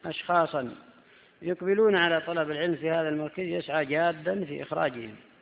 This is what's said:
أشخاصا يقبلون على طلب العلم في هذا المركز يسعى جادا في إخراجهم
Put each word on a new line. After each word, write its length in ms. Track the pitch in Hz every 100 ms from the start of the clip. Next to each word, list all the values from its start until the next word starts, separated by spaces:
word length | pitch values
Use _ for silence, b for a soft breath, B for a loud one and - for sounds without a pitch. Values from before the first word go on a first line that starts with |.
| 170
أشخاصا 680 | 151 - 175 160 147 123 - - - b b b _
يقبلون 540 | 170 180 180 202 220 190
على 260 | 170 165
طلب 300 | 160 170 151
العلم 240 | 143 175 151
في 140 | 160
هذا 200 | 165 160
المركز 340 | 151 151 185
يسعى 420 | 180 175 165 151 139
جادا 600 | 147 170 160 156 196 160
في 180 | 143
إخراجهم 520 | 139 - 156 123 113 107 - _